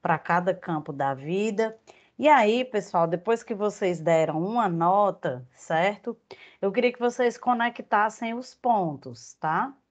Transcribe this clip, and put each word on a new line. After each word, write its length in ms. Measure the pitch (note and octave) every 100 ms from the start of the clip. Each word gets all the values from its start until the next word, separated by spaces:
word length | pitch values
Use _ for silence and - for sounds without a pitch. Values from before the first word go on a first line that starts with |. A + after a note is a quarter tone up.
pra 180 | E3+ D#3+
cada 360 | - F3 F3+
campo 380 | F3 - D#3 D3+
da 220 | C#3+ C#3
vida. 600 | C3+ C#3+ F#3 G#3+ G3+ A3 A3 _ - _ _
E 120 | D4
aí, 360 | C#4+ G#3+ A#3
pessoal, 420 | B3+ G#3+ - F3+ E3
depois 340 | F3 F3 A3+
que 120 | -
vocês 460 | G#3 G#3 G3+ G3 F3
deram 400 | D#3+ E3 D#3 D#3
uma 280 | F3+ A#3+ G#3+
nota, 760 | E3+ E3+ G3 G3+ F#3+ E3 B2+ B2+
certo? 640 | _ - D#3+ F#3 G#3 - A3+ _ - - _
Eu 80 | G3
queria 200 | G3 A#3+
que 60 | A#3+
vocês 360 | A#3+ A#3 B3 A#3
conectassem 960 | - A#3+ A#3 A#3+ - G#3+ G#3+ G#3+ A3+
os 200 | A#3 B3+
pontos, 800 | - B3 A3 E3+ C#3+ C3 A#2+ -
tá? 400 | - D#3 E3 B3 C#4 _